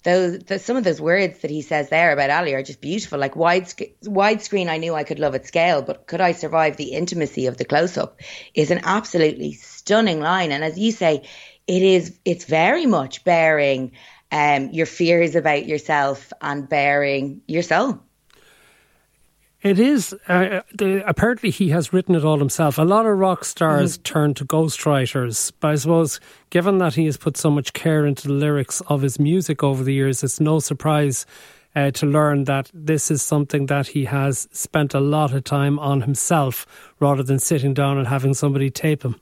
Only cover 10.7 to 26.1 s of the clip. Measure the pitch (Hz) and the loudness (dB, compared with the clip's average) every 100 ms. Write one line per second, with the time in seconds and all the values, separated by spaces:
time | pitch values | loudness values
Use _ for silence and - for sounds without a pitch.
10.7 | 170 220 220 170 151 - - - _ - | -2 -2 0 0 0 -4 -20 -20 _ -2
11.7 | 180 190 185 170 - - 175 - 160 175 | 2 4 4 2 -6 -4 -4 -2 2 2
12.7 | 302 302 180 131 - - 170 160 156 143 | 2 2 0 -2 -4 0 4 4 4 2
13.7 | 131 127 - - - _ 151 147 143 135 | 0 -4 -12 -20 -20 _ 0 2 2 0
14.7 | 160 156 - 170 170 165 165 156 147 120 | -4 -4 0 2 4 4 2 0 -2 -2
15.7 | 151 - 147 139 131 - - 143 143 135 | -6 0 0 0 -4 -10 -10 -8 -8 -4
16.7 | 151 143 143 143 139 139 135 - 160 170 | 0 2 2 0 -2 -4 -10 -6 -4 0
17.7 | 160 262 214 _ _ _ _ _ _ _ | 0 0 -4 _ _ _ _ _ _ _
18.7 | _ _ _ _ _ _ _ _ _ 202 | _ _ _ _ _ _ _ _ _ 0
19.7 | 190 247 285 175 196 - 180 185 190 - | 4 4 2 -2 -12 -2 2 2 -2 -8
20.7 | 208 196 196 202 170 220 240 220 - 185 | -4 -2 -2 -2 0 2 2 -2 0 0
21.7 | 165 147 185 185 170 151 151 143 - 156 | 0 0 -2 2 2 2 2 0 2 0
22.7 | 143 160 208 226 202 190 180 - - 160 | 2 2 4 4 2 2 0 -6 -2 2
23.7 | 147 143 - - 160 147 139 139 156 160 | 2 0 -2 -4 0 0 0 -2 0 0
24.7 | - 156 143 123 139 123 113 - _ 156 | 0 0 2 0 -2 -4 -4 -6 _ 0
25.7 | 151 135 165 160 | 0 2 2 2